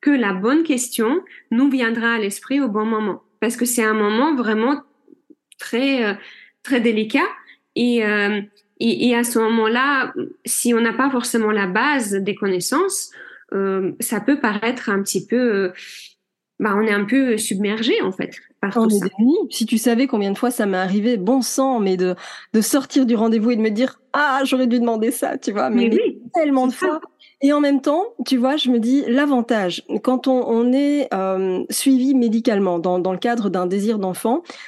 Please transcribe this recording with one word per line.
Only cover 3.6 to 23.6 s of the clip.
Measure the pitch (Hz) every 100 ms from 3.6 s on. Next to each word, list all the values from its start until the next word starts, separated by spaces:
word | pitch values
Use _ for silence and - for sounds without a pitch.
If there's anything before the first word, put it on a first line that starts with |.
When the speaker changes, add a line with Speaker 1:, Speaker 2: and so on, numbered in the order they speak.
Speaker 1:
c'est | 247 -
un | 220
moment | 220 208 220 302
vraiment | 277 214 220 240 285 - _ _ - _ - _ -
très, | - 240 277 269
euh, | 214 202 - - - _
très | - 254
délicat. | 233 214 220 277 - - - - _
Et, | - 240 240
euh, | 214 208 202 208 202 _ _ -
et, | 233 - 247
et | 240
à |
ce | 240 233
moment-là, | 220 226 220 233 277 269 254 - - -
si | - - 240
on | 233
n'a | 233
pas | 233 269
forcément | 254 240 233 214
la | 214 190
base | 196 269 277 208
des | 196 190
connaissances, | 202 196 185 - 277 381 - - - - - -
euh, | 190 196 190 185 151
ça | - 208
peut | 208 294
paraître | 226 208 226 254 -
un | 202
petit | 196 190 -
peu, | 240
euh, | 247 196 185 - - - - _ _ _ _ -
bah, | 214 202
on |
est | 220
un | 202
peu | 202 262 262 220
submergé, | - 190 202 220 233 427
en | 202
fait, | 190 - - - _ 196
par | 226
Speaker 2:
Oh, | 226
Speaker 1:
tout |
Speaker 2:
mais | 202
Speaker 1:
ça. | 185 -
Speaker 2:
des |
nuits, | 233 359 302
si | - 220
tu | 226
savais | 247 233 269
combien | 220 196
de | 196
fois | 247
ça | 247 208
m'est | 185
arrivé, | 185 202 220 233
bon | 180 269
sang, | 233 - 269 247
mais | 190 185
de, | 180 180 - - -
de | 220
sortir | 214 294 269 285 247
du |
rendez-vous | 226 226 220 220
et |
de | 233